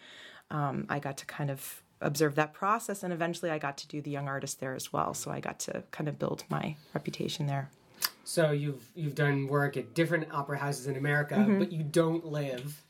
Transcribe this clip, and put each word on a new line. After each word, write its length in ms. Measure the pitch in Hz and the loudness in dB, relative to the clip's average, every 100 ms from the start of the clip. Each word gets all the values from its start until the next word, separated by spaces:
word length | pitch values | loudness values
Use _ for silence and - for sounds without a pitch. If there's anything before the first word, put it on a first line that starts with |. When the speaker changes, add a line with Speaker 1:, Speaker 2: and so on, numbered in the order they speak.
| - - - - - | -18 -20 -20 -20 -6
Speaker 1:
um, 360 | 151 143 135 139 | -2 0 0 -2
I 100 | 147 | -2
got 180 | 143 139 | -4 -8
to 80 | - | -10
kind 240 | - 143 | -4 -2
of 320 | 135 - - - _ | -4 -8 -14 -20 _
observe 340 | - 143 156 | -2 4 4
that 180 | 143 151 | 4 2
process, 500 | - 196 226 220 202 | 0 2 2 0 -4
and 100 | 180 | -4
eventually 380 | 170 170 170 175 | -2 -2 -2 -2
I 80 | 156 | -2
got 200 | 143 143 | -2 -6
to 100 | - | -8
do 140 | 151 | -8
the 80 | 147 | -4
young 180 | 143 139 | -4 -4
artist 320 | 139 143 - | -4 -6 -6
there 140 | 135 | -6
as 180 | 127 - | -4 -2
well, 220 | - - | 0 0
so 160 | - - | -2 -4
I 100 | 139 | -4
got 200 | - - | -4 -6
to 220 | - - - | -6 -6 -8
kind 160 | - 151 | -4 -4
of 100 | 139 | -2
build 260 | 143 - - | -2 -2 -4
my 260 | 151 - 151 - | -4 -2 -6 -8
reputation 540 | 151 - - - - 147 | -6 -6 -4 -4 -2 -2
there. 240 | 139 139 - _ - - - | -2 -4 -12 _ -6 -6 -4
Speaker 2:
So 260 | - - 156 | -2 2 4
you've, 340 | 147 147 127 - | 4 0 -6 -10
you've 200 | 175 147 | -6 -4
done 320 | 139 143 139 135 | 2 4 4 2
work 300 | 143 143 135 | 2 2 0
at 180 | 113 | -2
different 340 | - 160 170 156 | 2 4 2 0
opera 260 | 151 139 139 | -2 -2 -2
houses 280 | 143 139 139 | -2 -2 -2
in 100 | 135 | 0
America, 400 | 147 147 147 202 | 2 2 4 4
Speaker 1:
Mm-hmm. 220 | 208 196 | 6 6
Speaker 2:
but 140 | 196 | 4
you 100 | 160 | 0
don't 440 | 151 170 165 165 165 | 2 4 4 2 -2
live 560 | 147 139 127 143 151 - | -2 -2 -4 -8 -12 -18